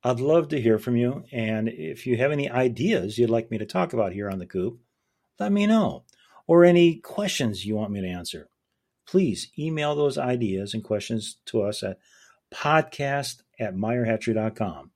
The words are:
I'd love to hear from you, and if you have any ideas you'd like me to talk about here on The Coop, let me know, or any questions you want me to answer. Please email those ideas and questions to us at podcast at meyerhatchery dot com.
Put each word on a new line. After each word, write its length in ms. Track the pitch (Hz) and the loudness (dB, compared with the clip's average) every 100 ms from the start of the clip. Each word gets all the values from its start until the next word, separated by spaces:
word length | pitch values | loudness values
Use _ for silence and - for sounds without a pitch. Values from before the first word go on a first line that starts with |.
I'd 180 | 123 120 | 0 0
love 280 | 135 165 147 | 4 2 2
to 120 | 151 | 0
hear 180 | 113 107 | 2 2
from 180 | 127 120 | 2 0
you, 280 | 120 135 - | 0 -2 -8
and 380 | 123 110 110 110 | -6 -4 -2 -4
if 380 | 117 - - 131 | -6 -10 -8 -2
you 100 | 117 | 0
have 160 | 135 | 2
any 160 | 147 139 | 0 -2
ideas 680 | 120 127 117 165 226 92 107 | 0 0 0 0 0 -2 0
you'd 100 | 120 | 2
like 220 | 117 113 | 2 0
me 80 | 110 | -6
to 80 | 107 | -4
talk 260 | - 170 | -4 -2
about 200 | 120 101 | 0 -2
here 180 | 95 101 | -2 -6
on 80 | 95 | -6
The 80 | 90 | -6
Coop, 340 | 95 92 120 _ _ _ _ _ _ | -4 -6 -8 _ _ _ _ _ _
let 140 | 208 | 0
me 140 | 202 208 | 2 4
know, 380 | 220 156 - _ _ _ - - | 4 2 -4 _ _ _ -20 4
or 180 | 170 | 8
any 320 | 175 175 170 160 | 10 8 6 4
questions 720 | - - 208 - 123 95 98 | -8 -6 -4 -2 -2 -2 -4
you 100 | 107 | -4
want 160 | 107 | -4
me 80 | 101 | -4
to 80 | 92 | -6
answer. 400 | 90 87 - - _ _ _ _ _ - | -8 -10 -12 -16 _ _ _ _ _ -2
Please 440 | 185 170 98 - - | 0 0 -2 -10 -8
email 360 | 151 156 147 | -6 -2 -2
those 220 | 147 147 131 | 0 0 0
ideas 560 | 127 123 113 95 101 | -2 -2 -2 -4 -4
and 100 | 113 | -8
questions 540 | 104 107 - 113 107 - - | -4 -4 -2 -6 -8 -16 -6
to 160 | 113 | -2
us 200 | 101 104 | -2 -4
at 160 | 104 95 _ _ _ _ _ | -8 -10 _ _ _ _ _
podcast 880 | - 147 156 151 - 139 139 135 - _ _ | -6 2 2 2 -6 -4 -4 -4 -12 _ _
at 140 | 107 | -6
meyerhatchery 600 | 95 107 123 113 110 - | -4 -2 0 0 0 0
dot 220 | 110 110 107 | -2 -2 -4
com. 360 | 95 73 67 | -6 -6 -18